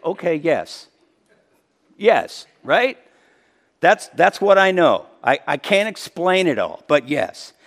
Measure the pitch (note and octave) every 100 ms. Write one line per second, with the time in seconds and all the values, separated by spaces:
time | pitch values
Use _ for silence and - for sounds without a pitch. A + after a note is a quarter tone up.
0 | E3 F#3+ F3 D#3 D#3+ B2 E2 - - _
1 | _ _ _ _ _ _ _ _ _ -
2 | G#3 D#3+ - - - _ A#2+ F3 B3+ -
3 | _ _ _ _ _ _ _ _ E3+ G#3
4 | - - - - G3+ G3 F#3+ F#3 D#3 F#2+
5 | - _ A#2+ C#3 - D3+ - G3 A3 -
6 | - - F3 F#3 F3+ A2 F2 E2 - D3
7 | C3+ C#3+ F#2 - - _